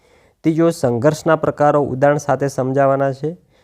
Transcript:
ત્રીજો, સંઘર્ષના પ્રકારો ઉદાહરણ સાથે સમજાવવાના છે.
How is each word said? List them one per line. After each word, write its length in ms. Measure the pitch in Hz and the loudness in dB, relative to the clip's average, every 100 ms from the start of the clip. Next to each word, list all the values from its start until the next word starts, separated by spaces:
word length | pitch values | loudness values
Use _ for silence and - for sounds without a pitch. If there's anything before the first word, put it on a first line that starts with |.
| _ _ _ _ | _ _ _ _
ત્રીજો, 260 | 160 160 165 | -2 2 2
સંઘર્ષના 640 | 160 127 120 143 151 170 160 | 2 0 2 0 0 0 -2
પ્રકારો 460 | - - 147 147 | -2 0 2 2
ઉદાહરણ 360 | 143 131 143 147 | 0 0 2 2
સાથે 300 | - 131 139 | -2 -2 -2
સમજાવવાના 640 | 139 131 135 135 139 139 | -4 -2 0 2 2 -2
છે. 240 | 131 151 180 _ _ | -4 -8 -10 _ _